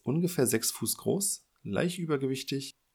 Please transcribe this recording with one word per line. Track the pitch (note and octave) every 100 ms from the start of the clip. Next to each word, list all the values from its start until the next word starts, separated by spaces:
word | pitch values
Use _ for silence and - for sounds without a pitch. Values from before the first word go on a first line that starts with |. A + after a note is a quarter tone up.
ungefähr | - D3 F3 F3 B2
sechs | A#2 -
Fuß | - A2+ -
groß, | A#2 D3 G3+ - _ _
leicht | - G2 F3 F3+
übergewichtig | E3+ C#3+ C3+ C3+ - C#3 C3+ - _